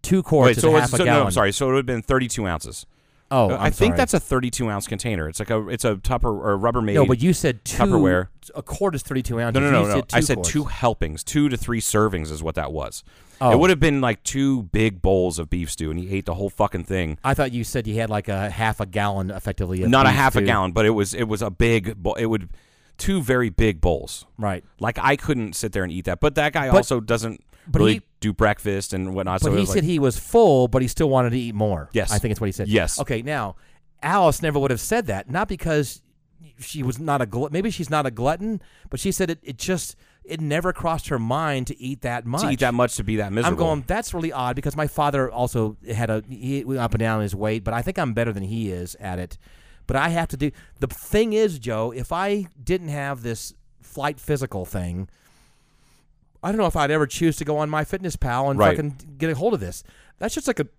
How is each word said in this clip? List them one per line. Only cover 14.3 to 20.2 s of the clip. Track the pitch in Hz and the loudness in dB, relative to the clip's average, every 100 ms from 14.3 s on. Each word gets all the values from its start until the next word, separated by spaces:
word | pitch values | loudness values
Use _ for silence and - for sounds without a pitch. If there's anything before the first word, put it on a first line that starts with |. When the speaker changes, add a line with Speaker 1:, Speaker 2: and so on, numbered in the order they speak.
| 135 139 135 | 0 0 0
Speaker 2:
big | 95 104 110 92 | 0 2 2 2
bowls | 95 95 90 80 | 2 2 2 -2
of | 80 | -4
beef | 87 - | -4 -4
stew, | - 78 | -6 -6
and | 82 | -6
he | 92 98 | -4 -6
ate | 90 | -4
the | |
whole | 85 98 | -6 -6
fucking | - 104 90 | 0 0 0
thing. | 82 95 82 73 | -4 -4 -4 -4
Speaker 1:
I | 135 | -2
thought | 135 135 | 0 0
you | 120 | -2
said | 113 131 110 | -4 -4 -2
you | 107 | -4
had, | 113 | -2
like, | 107 101 | -4 -4
a | 98 101 | -4 -4
half | 110 110 107 | -2 -2 0
a | 101 | -4
gallon, | 104 104 98 95 | -2 -2 -2 -4
effectively, | 95 - 95 90 92 | -4 -6 -4 -2 0
of | 95 | 4
Speaker 2:
Not | 131 135 | 6 6
a | |
Speaker 1:
beef | |
Speaker 2:
half | 127 | 6